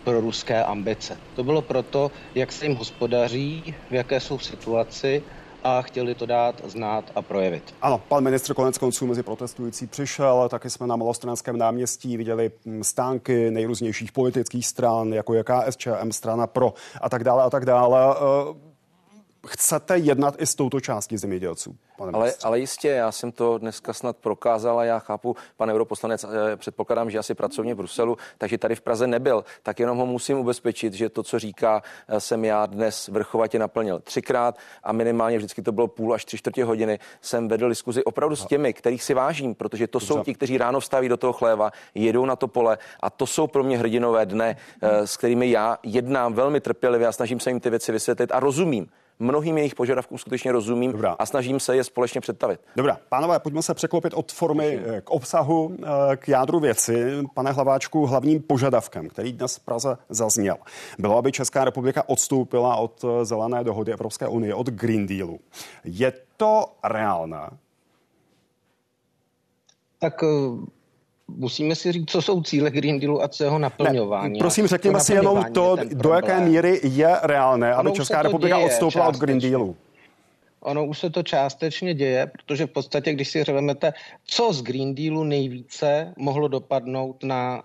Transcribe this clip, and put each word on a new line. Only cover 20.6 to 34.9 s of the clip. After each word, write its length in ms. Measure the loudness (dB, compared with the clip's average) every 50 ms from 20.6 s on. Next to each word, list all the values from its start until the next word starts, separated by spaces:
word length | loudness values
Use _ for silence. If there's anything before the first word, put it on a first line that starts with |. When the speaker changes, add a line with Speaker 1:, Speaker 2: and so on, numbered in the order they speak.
| -2 0 0 -4
Speaker 2:
částí 360 | -2 -2 -4 -4 -4 -6 -8
zemědělců, 600 | -6 -4 -4 -4 -4 -4 -6 -6 -8 -12 -14 -16 _ _ _ _ -12
pane 140 | -10 -4
Speaker 3:
Ale, 100 | -2 0 0
Speaker 2:
ministře? 220 | 0 0 -2 -2
Speaker 3:
ale 120 | -2 0 0
jistě, 300 | -2 -4 -8 -4 -2 0
já 240 | 0 2 0 -2
jsem 200 | -4 -6 -10 -10
to 260 | -4 0 0 0 0 0
dneska 340 | -4 -8 -10 -8 _ -10
snad 240 | -10 -6 -6 -8 -8
prokázal 640 | _ _ -4 -4 0 0 0 0 2 0 0 0 2
a 60 | 2
já 140 | 0 0 -2
chápu, 380 | -2 -6 -8 -4 -4 -6 -6 -6 -10 -20 _
pan 140 | _ -2 0
europoslanec, 540 | 2 2 0 0 -2 -6 -4 -4 -4 -4 -6
eh, 320 | -6 -2 -2 0 -2 -2
předpokládám, 540 | -4 -8 -12 -6 -6 -2 -2 0 -2 0 -2
že 80 | -4 -6
asi 160 | -4 -4 -4
pracovně 400 | -4 -4 -4 -2 -4 -4 -4 -4
v 20 |
Bruselu, 400 | -6 -8 -8 -2 0 0 0 0 -4 -8 -20 -10 _
takže 200 | -6 -4 -4 -2
tady 160 | -2 -2 -2
v 60 | -4
Praze 260 | _ -4 0 0 0
nebyl. 380 | 0 0 0 2 2 2 0 0 -6 -20 -10
Tak 180 | _ -8 -2 -2
jenom 180 | -2 0 0 -2
ho 80 | -2
musím 320 | -2 -4 -6 -2 -2 -2 0
ubezpečit, 560 | 0 -2 -2 -2 _ -4 -4 -2 -6 -6 -2
že 140 | -2 -4 -4
to, 140 | _ -6
co 160 | -6 -4 -4 -4
říká, 440 | -4 -6 -6 0 0 2 2 0 -2 -8 -20 -20 -8 -4
eh, 120 | -4 -4
jsem 240 | -2 -2 -2 0 0
já 220 | 0 2 0 0
dnes 420 | -2 -2 -2 -2 -2 -2 -4 -10 -4
vrchovatě 500 | -2 -4 -2 0 0 0 0 2 2 0
naplnil. 420 | -2 0 _ -4 -2 -2 -4 -6
Třikrát 580 | _ -6 -6 -6 -2 0 0 2 2 0 -2 -4 -20 -20 -20 -12 -6
a 80 | -4